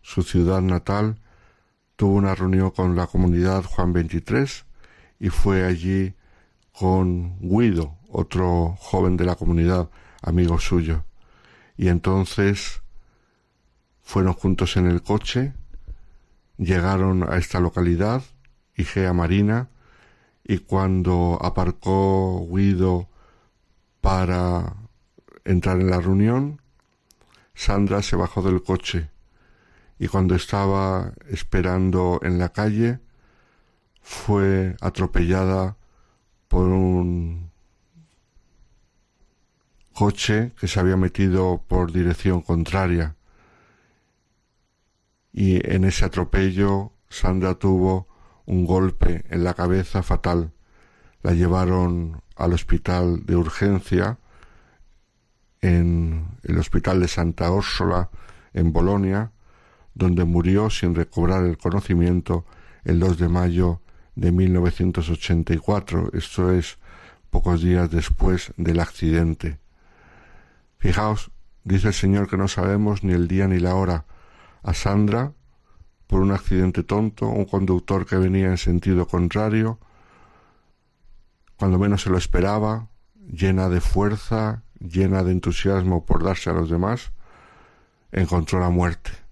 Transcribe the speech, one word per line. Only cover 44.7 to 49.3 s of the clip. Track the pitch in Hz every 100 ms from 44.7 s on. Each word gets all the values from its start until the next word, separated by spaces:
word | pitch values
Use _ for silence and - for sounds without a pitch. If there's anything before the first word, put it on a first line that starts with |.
| _ _ _ _ _ _
Y | - 98 90 -
en | 95 95
ese | -
atropello, | 95 - 87 - 95 92 98 98 104 _ _
Sandra | - 95 92 92 87
tuvo | 98 95 92 92 - _ - _ -
un | 90 87
golpe | 92 95 - 90 90
en | -